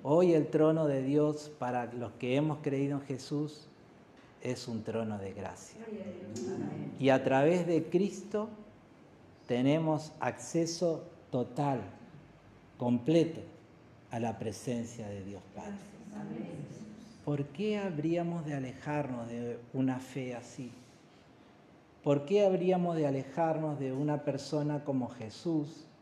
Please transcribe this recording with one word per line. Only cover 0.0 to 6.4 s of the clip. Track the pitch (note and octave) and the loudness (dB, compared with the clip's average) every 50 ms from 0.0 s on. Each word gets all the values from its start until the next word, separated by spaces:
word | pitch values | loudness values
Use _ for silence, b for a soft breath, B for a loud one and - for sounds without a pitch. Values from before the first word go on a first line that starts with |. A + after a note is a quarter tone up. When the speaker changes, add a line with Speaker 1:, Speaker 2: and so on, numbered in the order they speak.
| - | 2
Speaker 1:
Hoy | C3 D3 E3+ F#3 F3+ E3+ | 6 6 8 8 8 8
el | D#3 C#3+ - | 6 4 4
trono | - D#3 D#3 D#3 D#3+ D#3+ D#3+ D3+ | 4 6 6 6 6 4 4 2
de | C#3 C3+ C3 | 2 2 2
Dios | C3 C#3+ D3 D3+ D3+ D3+ D3+ - - - - | 2 4 4 4 4 2 -2 -6 -12 -8 -6
para | B2+ B2 B2 B2 A#2+ A2+ A2+ | -4 -2 -2 -2 -2 -4 -6
los | A#2+ A#2+ A2+ - | -6 -8 -8 -8
que | - - B2 B2+ | -4 -2 2 2
hemos | C#3 D3+ D#3 D3 C#3+ | 2 2 2 0 -2
creído | - D3 C3+ C3+ C#3 C#3+ C#3+ C#3 | -2 -2 0 0 0 0 -2 -4
en | C3+ | -4
Jesús | - C#3 A#2+ - - D3+ D3 D3+ D3 D3 - - - - - - - - - - - - B B B B - | -4 -6 -6 -6 -4 -2 -2 -2 -4 -6 -12 -18 -20 -20 -20 -20 -20 -20 -20 -20 -20 -20 B B B B -10
es | - B2 B2+ A#2 - - | -6 -6 -6 -4 -4 -6
un | A#2 A2 G#2+ | -6 -4 -4
trono | - G#2 A2+ A2+ A2 G#2+ G2+ | -2 -2 -2 -2 -2 -4 -4
de | G2 G2 F#2+ | -6 -8 -8
gracia. | G2+ F#2+ - - - - - - A3 A3+ | -8 -8 -8 -8 -10 -16 -18 -16 -14 -12
Speaker 2:
Amén. | A3+ G#3 F#3 F#3+ - F3+ - - G#3 - - | -10 -10 -8 -8 -10 -10 -10 -12 -10 -8 -6